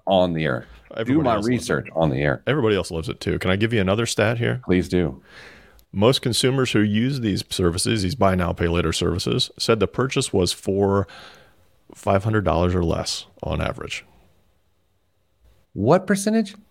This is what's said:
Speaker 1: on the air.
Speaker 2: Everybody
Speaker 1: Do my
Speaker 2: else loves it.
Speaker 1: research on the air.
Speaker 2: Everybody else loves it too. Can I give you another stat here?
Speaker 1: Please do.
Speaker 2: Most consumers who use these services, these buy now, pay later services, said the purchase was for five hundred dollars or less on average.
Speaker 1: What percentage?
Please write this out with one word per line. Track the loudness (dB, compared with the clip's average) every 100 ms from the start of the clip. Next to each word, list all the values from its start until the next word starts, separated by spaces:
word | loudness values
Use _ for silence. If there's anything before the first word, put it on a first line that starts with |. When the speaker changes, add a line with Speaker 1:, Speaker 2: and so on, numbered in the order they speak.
| 0
Speaker 1:
on | 2 4
the | 0
air. | -2 -4 -6 -18 -12
Speaker 2:
Everybody | -6 -2
Speaker 1:
Do | 0
my | 2
Speaker 2:
else | 0
loves | 0
it. |
Speaker 1:
research | -2 0 -4 -2
on | 0 0
the | 2
air. | 0 -2 -2
Speaker 2:
Everybody | 0 2 0
else | -2
loves | -6 -6
it | -6
too. | -4 -2
Can | 0
I | 0
give | 0
you | 0
another | 0 0
stat | 0 0 0 0
here? | -2 -4 0
Speaker 1:
Please | 0 2
do. | 0 0 -4 -16 -20 -20 -20 -20 -20 _
Speaker 2:
Most | 2 4 4
consumers | 0 -2 0 0 0
who | 2
use | 2 2 -2 -2
these | -2 -4 -4
services, | 0 0 0 0 0
these | -2
buy | 0 2
now, | 2 -2
pay | -2 0
later | 0 0
services, | 0 -2 -2 -2 -2 -4 -4
said | 0 2
the | 0
purchase | 0 -2 -2 -2
was | 0 0
for | -2 -4 0 2 2 0 -8 -20 -20 -20 _ _ _ -20
five | -6 0 2
hundred | 2 2
dollars | 2 2 2
or | 2
less | 0 0 -4 -8 -10 _
on | -6 -4
average. | -4 -6 -10 -12 -14 _ _ _ _ _ _ _ _ _ _ _ _ _ _ _ _
Speaker 1:
What | -2 2 4 2
percentage? | 0 0 0 -2 -8 -20